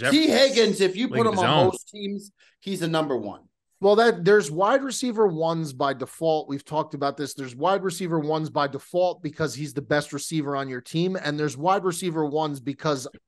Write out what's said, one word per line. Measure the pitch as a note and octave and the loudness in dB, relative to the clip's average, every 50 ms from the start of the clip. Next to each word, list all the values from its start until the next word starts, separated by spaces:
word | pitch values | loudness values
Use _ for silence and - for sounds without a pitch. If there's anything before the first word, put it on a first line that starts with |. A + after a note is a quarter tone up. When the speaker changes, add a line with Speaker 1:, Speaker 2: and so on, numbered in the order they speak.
| A#2 B2+ | 0 2
Speaker 1:
T | - D#4 D#4+ C#4+ | 4 4 4 4
Speaker 2:
Jefferson, | A#3 A#3 C#4 C4+ | 4 4 4 4
Speaker 1:
Higgins, | - A#3 A3 G3+ F#3+ - | 4 4 4 4 4 2
if | G3 F#3 F#3 | 0 0 0
you | G3 B3 C4 | -2 -4 -2
Speaker 2:
league | - | 0
Speaker 1:
put | - A#3 A3 | 2 2 2
Speaker 2:
of | G#3 | 2
Speaker 1:
him | F#3+ | 2
Speaker 2:
his | F3 | 2
Speaker 1:
on | F3 D3 D#3 | 4 4 4
Speaker 2:
own. | C#3 - | 4 4
Speaker 1:
most | - - - - | 2 -2 -10 -16
teams, | - G#3 G3+ G3 G3+ G3+ - - _ _ _ _ _ _ | -14 -8 -8 -6 -6 -8 -10 -14 _ _ _ _ _ _
he's | - G3 G3 F3 E3 | -8 -6 -4 -2 -2
a | E3 | 0
number | D#3+ D#3 D#3 D3 C3+ A#2 | 0 0 0 0 -2 -4
one. | G#2 G2+ F#2 - _ _ _ _ _ _ _ - | -4 -6 -12 -14 _ _ _ _ _ _ _ 0
Speaker 3:
Well, | F#3+ G3 G#3 | 4 4 6
that, | G#3 A#3 A#3 - F3 F3 | 6 6 4 4 2 4
there's | F#3 G#3 G#3 F#3 - | 4 4 4 4 2
wide | D3+ D#3+ F#3+ G#3 B3+ C4+ C4+ | -2 0 2 2 2 2 0
receiver | C4+ A3+ - - B3 A3 G#3+ A3 G3 | -2 -6 -4 -4 -4 0 2 2 2
ones | E3 D#3 D#3+ E3 E3 E3 D#3+ D3 C3 | 2 0 0 0 0 -2 -4 -6 -4
by | B2+ D3 C#3 C3+ | -2 -2 -2 0
default. | B2 C3 - - - E3 E3 D#3 D#3 C#3 - | -2 -6 -10 -8 -2 0 0 2 0 0 -4
We've | C#3 C#3 - | -8 -10 -8
talked | - D#3 D3 D3+ D3+ - | -6 -4 -4 -4 -4 -4
about | C#3 C#3 C#3+ C#3+ C#3+ | -4 -2 -2 -2 -4
this. | D3 B2+ - | -8 -8 -8
There's | - C#3 B2+ A#2+ | -10 -12 -12 -8
wide | B2 D3+ F3+ G3 G3+ F#3 | -2 0 2 2 2 0
receiver | F#3+ E3+ E3+ G3 E3+ E3 E3 | -4 -4 -4 -4 -2 -2 -2
ones | D3 D3 D#3 D#3 D#3+ A#2+ | 0 0 -2 -2 -4 -2
by | A2+ D3+ C#3+ C#3 | -2 0 0 0
default | C#3 C3+ - - - F3 F3+ F3+ F3+ - - | -2 -6 -10 -4 -2 0 0 0 0 -4 -8
because | D3+ - - D#3+ D3 C3 | -10 -6 -4 -4 -4 -4
he's | C3 D3+ C#3+ B2 | -6 -10 -8 -8
the | C#3+ | -8
best | C#3 - D3+ D3 C#3+ - - | -2 0 0 0 0 -2 -8
receiver | C#3 - - E3 D#3 C#3+ C#3 C#3+ | -8 -8 -4 -4 -4 -2 -2 -4
on | C#3 C3+ C3+ | -4 -4 -6
your | C3 B2+ | -8 -10
team, | B2 - - D#3+ F3 F#3 F#3+ F#3 | -10 -6 -2 -2 0 0 -2 -4
and | D#3 D3 D3 D3 | -4 -4 -2 -2
there's | D3+ D3 B2 B2+ | -2 -4 -4 -2
wide | D3 F3+ F#3+ G#3 F3+ | 0 0 0 2 0
receiver | F#3+ E3 E3+ F#3 F3+ D#3+ D#3+ D#3 | -2 -4 -2 -4 -4 -2 -2 -2
ones | D3 C#3 D#3 D#3 D3+ C#3+ C3+ | 0 0 -2 -2 -2 -4 -6
because | A#2+ C#3+ C3+ - - D#3 D3 C3 B2 C#3 - - _ | -8 -8 -8 -4 -2 -2 -2 -2 -4 -10 -16 -18 _